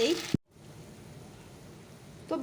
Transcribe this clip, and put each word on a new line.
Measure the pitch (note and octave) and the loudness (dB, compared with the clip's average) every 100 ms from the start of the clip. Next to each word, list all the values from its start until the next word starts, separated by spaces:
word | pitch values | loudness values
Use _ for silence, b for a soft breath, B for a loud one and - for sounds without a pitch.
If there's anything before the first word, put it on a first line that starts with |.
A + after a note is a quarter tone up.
দেই। | A#3+ E4+ - - _ - - - - - - - - - - - - - - - - - - | 8 8 4 0 _ -18 -14 -14 -12 -14 -12 -12 -14 -14 -14 -14 -14 -14 -14 -14 -14 -8 0
তো | D#4+ | 10